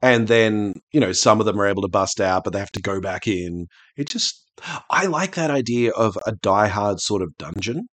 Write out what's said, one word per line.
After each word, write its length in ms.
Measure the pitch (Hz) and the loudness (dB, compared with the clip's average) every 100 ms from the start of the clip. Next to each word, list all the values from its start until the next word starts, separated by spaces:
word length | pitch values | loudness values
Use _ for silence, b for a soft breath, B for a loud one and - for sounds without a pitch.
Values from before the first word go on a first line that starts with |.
And 260 | 127 120 110 | 4 4 4
then, 460 | 117 110 107 104 92 _ | 4 4 2 -2 -6 _
you 80 | 156 | 0
know, 120 | 104 | 2
some 280 | 92 123 110 | 2 4 4
of 60 | 107 | 4
them 140 | 104 | 2
are 60 | 101 | 0
able 160 | 98 | 0
to 60 | 98 | 0
bust 320 | 98 95 - | 0 0 0
out, 240 | 95 92 | 0 0
but 80 | 95 | -2
they 60 | 98 | -6
have 120 | 101 | -8
to 100 | - | -8
go 180 | 95 98 | -6 -4
back 260 | 95 90 - | -4 -6 -2
in. 380 | 95 90 87 87 b b - | -2 -4 -8 -10 b b -10
It 120 | 143 | -8
just, 340 | 233 - - _ _ B 151 - | -4 -6 -6 _ _ B -14 -2
I 160 | - 190 | 0 0
like 280 | 156 190 185 | 0 -2 -2
that 140 | 160 | 0
idea 420 | 143 117 120 117 | 0 0 0 0
of 260 | 107 110 92 110 | 2 0 0 -6
a 60 | 107 | -4
Die 320 | 104 98 107 | 2 4 4
Hard 320 | 98 104 95 | 2 -2 -2
sort 220 | - 104 | -2 -2
of 140 | 92 - | -4 -8
dungeon 500 | 71 87 107 131 247 | -12 -8 -6 -6 -8